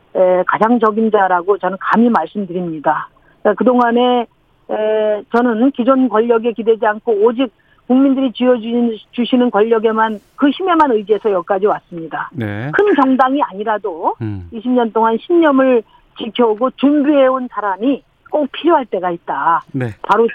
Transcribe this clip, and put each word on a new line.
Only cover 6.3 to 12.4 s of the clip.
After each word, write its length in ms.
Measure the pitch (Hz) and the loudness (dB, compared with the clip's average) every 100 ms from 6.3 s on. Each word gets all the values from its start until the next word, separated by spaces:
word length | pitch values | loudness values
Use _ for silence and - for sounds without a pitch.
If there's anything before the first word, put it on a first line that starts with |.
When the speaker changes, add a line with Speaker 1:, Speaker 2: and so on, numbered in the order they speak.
| 226 233 | 0 -2
Speaker 1:
기대지 320 | 226 220 220 226 | -2 -2 0 0
않고 280 | 214 - 202 | -2 -2 0
오직 280 | 220 233 - _ _ _ - | 2 0 -4 _ _ _ -2
국민들이 440 | 254 277 269 262 | 2 2 2 -2
쥐어주시는 1160 | - 254 247 220 240 240 214 _ - 233 254 247 | 0 0 0 0 -2 -2 -4 _ -6 -2 0 2
권력에만 720 | 202 226 226 220 220 220 208 _ - | 2 2 2 0 0 -2 -4 _ -2
그 160 | 285 | 0
힘에만 400 | - 370 330 294 | 0 0 2 2
의지해서 400 | 220 202 214 220 | 0 0 -2 0
여기까지 340 | 190 170 196 202 | -2 -2 0 0
왔습니다. 640 | 151 - 175 160 180 - | -2 -6 -14 -10 -10 -10
Speaker 2:
네. 360 | 147 | -8